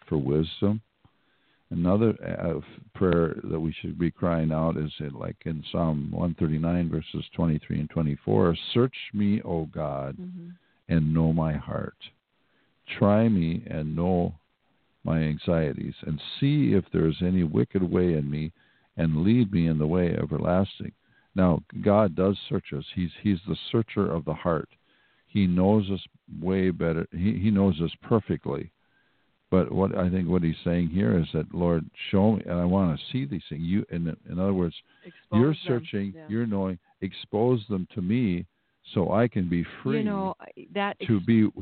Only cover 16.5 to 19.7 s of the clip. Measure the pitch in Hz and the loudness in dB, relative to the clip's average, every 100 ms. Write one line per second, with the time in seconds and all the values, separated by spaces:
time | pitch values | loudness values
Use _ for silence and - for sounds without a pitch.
16.5 | 151 131 101 - 87 80 76 90 92 82 | 2 4 2 2 2 2 2 0 2 2
17.5 | - - 98 90 92 90 78 71 73 78 | 2 0 0 0 2 2 2 -2 -4 -6
18.5 | - _ _ _ - 82 78 92 120 107 | -10 _ _ _ -2 0 2 4 4 2
19.5 | 90 82 | 2 2